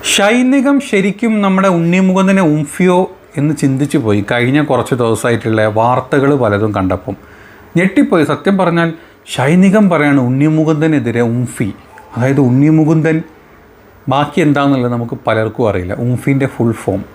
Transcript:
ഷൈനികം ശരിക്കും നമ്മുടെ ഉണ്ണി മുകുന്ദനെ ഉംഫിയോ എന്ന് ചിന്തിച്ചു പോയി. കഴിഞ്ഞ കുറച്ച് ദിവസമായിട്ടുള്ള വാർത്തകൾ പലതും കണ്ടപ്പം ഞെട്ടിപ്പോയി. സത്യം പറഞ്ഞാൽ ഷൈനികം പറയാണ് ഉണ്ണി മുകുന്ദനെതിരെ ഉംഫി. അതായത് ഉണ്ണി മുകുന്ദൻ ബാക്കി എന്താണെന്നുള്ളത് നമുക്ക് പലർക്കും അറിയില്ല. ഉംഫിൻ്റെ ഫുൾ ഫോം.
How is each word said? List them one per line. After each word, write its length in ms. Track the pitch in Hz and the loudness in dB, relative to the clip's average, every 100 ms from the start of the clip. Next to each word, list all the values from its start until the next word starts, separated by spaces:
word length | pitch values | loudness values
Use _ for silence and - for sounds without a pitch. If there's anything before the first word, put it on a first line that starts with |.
| - | -2
ഷൈനികം 640 | - 196 240 254 277 269 277 277 | 0 2 2 2 2 2 0 0
ശരിക്കും 460 | 208 190 190 233 220 | 0 0 -2 -2 0
നമ്മുടെ 260 | 196 190 190 170 | 0 2 2 0
ഉണ്ണി 220 | 170 180 190 | 0 2 2
മുകുന്ദനെ 380 | 185 190 190 170 | 2 2 2 2
ഉംഫിയോ 440 | 151 147 - 180 180 185 - - - | 0 -4 0 2 2 0 -6 -12 -4
എന്ന് 140 | 147 147 | -2 0
ചിന്തിച്ചു 360 | 139 135 147 156 | -2 0 -2 -2
പോയി. 180 | 113 104 101 | 0 -2 0
കഴിഞ്ഞ 280 | 120 123 143 147 | -2 0 0 0
കുറച്ച് 260 | 127 113 123 | -2 0 -2
ദിവസമായിട്ടുള്ള 600 | 117 110 123 117 113 110 107 107 | 0 0 0 -2 0 0 0 0
വാർത്തകൾ 540 | 117 127 127 147 139 147 | 0 0 0 0 2 2
പലതും 300 | 117 101 107 104 | 0 0 -2 -2
കണ്ടപ്പം 380 | 95 92 - 101 - - - - - 165 | -2 -4 -6 -14 -16 -20 -20 -20 -6 -2
ഞെട്ടിപ്പോയി. 460 | 190 294 285 180 139 | 0 0 2 2 0
സത്യം 240 | 143 - 196 | -2 0 0
പറഞ്ഞാൽ 280 | 185 170 165 160 - - - | 0 0 -2 -4 -18 -20 -14
ഷൈനികം 520 | - 131 175 196 208 202 | -4 2 4 4 4 2
പറയാണ് 300 | 165 147 139 123 | 2 2 2 0
ഉണ്ണി 200 | 131 151 156 | 0 0 2
മുകുന്ദനെതിരെ 680 | 156 156 160 151 117 117 120 | 0 0 0 0 -2 -2 -2
ഉംഫി. 340 | 120 123 - 107 - - - - | -2 -6 -6 -8 -8 -20 -20 -14
അതായത് 280 | - 127 139 131 | -4 0 2 2
ഉണ്ണി 240 | 127 147 160 | 4 4 4
മുകുന്ദൻ 380 | 156 160 160 160 170 - - - - - - - - | 2 2 0 -2 -6 -20 -20 -20 -20 -20 -20 -14 -4
ബാക്കി 260 | 135 147 - 156 | -2 0 0 0
എന്താണെന്നുള്ളത് 480 | 143 143 135 123 120 | 2 0 0 -2 -4
നമുക്ക് 220 | 117 - - | -6 -6 -2
പലർക്കും 400 | 110 110 - 117 | -2 -2 -2 -2
അറിയില്ല. 240 | 98 90 110 123 | -2 -6 -4 -4
ഉംഫിൻ്റെ 440 | 123 - 135 135 - | -2 -2 -2 -2 -2
ഫുൾ 180 | 117 110 | -2 -2
ഫോം. 200 | - 98 101 | -4 -6 -8